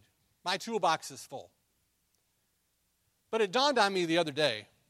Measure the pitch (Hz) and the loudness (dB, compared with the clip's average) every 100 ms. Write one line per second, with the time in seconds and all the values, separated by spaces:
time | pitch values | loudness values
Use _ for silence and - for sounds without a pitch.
0 | _ _ _ _ 175 190 226 226 175 160 | _ _ _ _ -6 -6 -4 0 2 0
1 | - 131 - 127 90 _ _ _ _ _ | -4 -16 -14 -16 -16 _ _ _ _ _
2 | _ _ _ _ _ _ _ _ _ _ | _ _ _ _ _ _ _ _ _ _
3 | _ _ _ 226 208 208 285 240 202 190 | _ _ _ -2 0 2 2 4 2 2
4 | 170 165 160 139 147 110 104 _ | 0 2 0 0 0 -2 -8 _